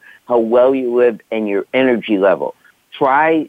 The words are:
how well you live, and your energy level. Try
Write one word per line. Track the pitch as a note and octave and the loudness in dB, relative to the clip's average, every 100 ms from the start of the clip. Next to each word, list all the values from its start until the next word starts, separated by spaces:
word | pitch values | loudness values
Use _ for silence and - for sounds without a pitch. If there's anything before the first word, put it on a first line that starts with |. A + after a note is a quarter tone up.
| - - - | -14 -20 -4
how | B2 | -2
well | A2+ B2 B2+ C3+ | 2 2 2 2
you | B2+ A#2+ | -2 2
live, | B2 G#2 _ | 0 0 _
and | A2+ G#2+ | -6 -4
your | G2+ - | -4 -4
energy | B2+ C3 A#2 F#2+ G2+ | -2 0 0 -2 0
level. | G2 E2 C#2+ - _ _ _ | 2 0 -4 -10 _ _ _
Try | - C#3 C3+ D#3+ E3 | -4 0 0 0 0